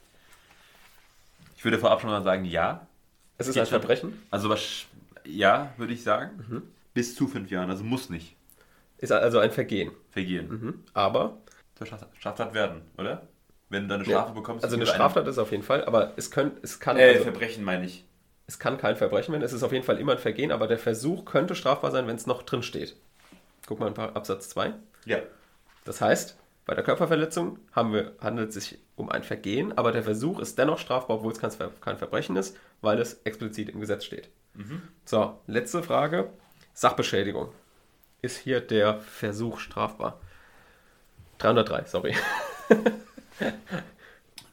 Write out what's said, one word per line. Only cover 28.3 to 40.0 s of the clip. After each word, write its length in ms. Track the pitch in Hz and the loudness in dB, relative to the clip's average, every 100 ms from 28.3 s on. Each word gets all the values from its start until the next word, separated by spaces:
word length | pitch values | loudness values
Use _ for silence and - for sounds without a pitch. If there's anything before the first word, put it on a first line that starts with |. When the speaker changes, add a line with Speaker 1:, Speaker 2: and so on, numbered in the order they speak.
| 113 107 | -2 -4
Speaker 2:
es 60 | 98 | -6
sich 240 | - - _ - | -12 -14 _ -10
um 100 | - | -4
ein 140 | - | -4
Vergehen, 540 | - 110 98 113 202 - | -4 -6 -2 -2 0 0
aber 140 | 117 | 2
der 100 | 117 | 2
Versuch 360 | 110 107 151 196 | 0 0 -2 -4
ist 180 | 117 - | -4 0
dennoch 220 | 143 165 | 2 0
strafbar, 380 | - 127 - 110 | -2 -2 0 -2
obwohl 140 | 110 | -2
es 80 | 110 | -4
kein 120 | 113 | -4
Ver-, 200 | - 90 - | -4 -8 -8
kein 180 | - 98 | -8 -6
Verbrechen 380 | - - 139 95 | -4 -2 -2 -2
ist, 220 | 95 - - _ | -4 -8 -20 _
weil 180 | 107 113 | 0 2
es 220 | 117 - | 0 -6
explizit 460 | 110 - 110 110 107 | -10 -8 -8 -8 -8
im 100 | 104 | -6
Gesetz 240 | 104 101 | -4 -6
steht. 260 | - - - _ _ 104 | -6 -14 -16 _ _ -16
Speaker 1:
Mhm. 260 | 101 165 - _ - | -12 -12 -14 _ -2
Speaker 2:
So, 340 | 110 101 - - | 2 2 -2 -4
letzte 340 | 110 - 170 | -2 -2 -2
Frage. 460 | 165 123 151 175 196 - _ _ - | 0 0 2 0 -2 -8 _ _ -20
Sachbeschädigung. 760 | - 123 - - 98 101 71 - - _ _ _ _ _ _ | 0 2 2 0 0 0 -4 -8 -12 _ _ _ _ _ _
Ist 160 | 123 - | -10 -6
hier 220 | 131 123 | -2 -2
der 380 | 123 110 104 107 | 2 4 4 2
Versuch 600 | - - 110 104 117 107 | -4 -8 -6 -4 -4 -6
strafbar? 600 | - - 107 - | -8 -4 -4 -2